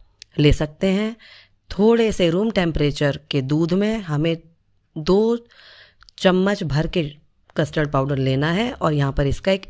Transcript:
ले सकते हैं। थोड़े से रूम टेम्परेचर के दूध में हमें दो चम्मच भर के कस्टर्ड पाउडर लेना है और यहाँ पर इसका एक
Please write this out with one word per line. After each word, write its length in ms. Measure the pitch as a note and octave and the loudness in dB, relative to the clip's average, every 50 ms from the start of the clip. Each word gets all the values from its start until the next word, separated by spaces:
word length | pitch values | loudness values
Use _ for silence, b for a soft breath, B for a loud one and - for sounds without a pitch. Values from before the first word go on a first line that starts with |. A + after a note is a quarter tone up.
| - _ _ _ - - _ | -20 _ _ _ -20 -8 _
ले 160 | - D3 D3 | 2 4 4
सकते 340 | C#3 - D#3 D3+ D3+ - F#3+ F#3+ | 4 4 0 -4 -4 -2 -2 0
हैं। 280 | F#3+ G3+ G#3+ A3 A#3+ B B B B B B B B _ _ - | 0 0 -2 -4 -6 B B B B B B B B _ _ -10
थोड़े 400 | - F#3+ G#3 A3+ A#3 A#3 A3+ G#3+ | -2 2 4 4 4 4 2 0
से 160 | - - F3+ E3 | 2 2 2 2
रूम 200 | E3 F#3+ A3 A#3 | 2 0 0 0
टेम्परेचर 680 | - G3 F3 E3+ D3 D3+ D3 D3 C#3+ - D3 C#3+ C#3+ D3+ - _ | 0 0 -2 0 0 0 0 0 0 0 0 -2 -2 -4 -8 _
के 100 | - C#3 | -4 -2
दूध 300 | B2+ C3 D3+ D#3 E3+ E3 F3+ | 0 0 0 0 2 0 0
में 240 | G3 G#3 G#3+ A3 A3 | 0 0 0 -2 -4
हमें 360 | F#3+ D#3+ D3 C#3+ D#3+ E3 E3 E3 - - _ _ _ _ _ _ _ _ _ | -4 -4 -2 -2 0 -2 -2 -4 -8 -16 _ _ _ _ _ _ _ _ _
दो 420 | D#3+ D3+ F3 F#3 G#3 A3 A3+ A#3 A#3 A#3 B B B B B B B B B B B B - _ - | -6 -2 0 2 2 2 2 0 -2 -6 B B B B B B B B B B B B -20 _ -2
चम्मच 440 | - F#3 F3+ F#3 F#3+ G3+ G#3 G3 F3+ | 0 2 2 2 2 0 -2 -2 -4
भर 220 | C#3+ C3 D#3 E3 D#3+ | -2 -2 -2 -2 -2
के 140 | - F3+ D3+ - - - _ _ _ _ _ - _ | -2 -4 -4 -4 -8 -16 _ _ _ _ _ -6 _
कस्टर्ड 340 | - D3+ - - D#3+ D3+ D3 | -2 -2 0 -2 -2 -2 0
पाउडर 280 | D3+ C3+ C3+ C#3 C#3+ C3+ | -2 -2 -2 -2 -2 -2
लेना 320 | C3+ C3+ C3 C3+ D3 E3 | 0 0 0 0 0 0
है 180 | E3+ G3 A#3 B3 | 0 -2 -2 -4
और 200 | - - F3 E3 | -4 -2 -2 0
यहाँ 200 | D3+ C#3+ C#3 C#3 | 0 0 0 0
पर 140 | C#3 - C#3+ | 0 0 0
इसका 260 | C#3 B2+ - - F#3+ | 0 -2 -2 0 -2
एक 140 | G3 F#3+ - | -2 -2 -4